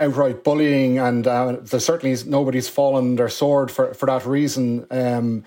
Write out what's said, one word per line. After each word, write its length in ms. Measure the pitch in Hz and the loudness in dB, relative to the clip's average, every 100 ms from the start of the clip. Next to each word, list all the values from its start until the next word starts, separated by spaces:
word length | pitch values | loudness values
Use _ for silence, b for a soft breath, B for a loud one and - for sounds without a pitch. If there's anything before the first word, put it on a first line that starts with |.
outright 420 | 147 131 139 123 | -2 0 0 0
bullying, 560 | - 147 151 139 131 127 | 0 2 2 2 2 2
and, 300 | 123 120 120 | 2 0 2
uh, 300 | 123 127 123 | 0 0 -4
there 180 | - 127 | -4 -2
certainly 320 | - 165 135 | 0 0 -2
is, 160 | 127 - | -4 -2
nobody's 420 | 139 135 127 - | 0 0 -2 -2
fallen 460 | - 139 135 123 | 0 2 2 0
their 140 | 123 117 | 0 0
sword 420 | - 143 143 127 | 0 2 2 0
for, 240 | - 131 | 0 -2
for 120 | - 135 | 0 0
that 200 | 131 120 | 0 0
reason, 580 | 143 147 135 123 120 - | 0 0 0 -2 -2 -4
um, 540 | 127 123 120 117 113 | -2 -2 0 -2 -4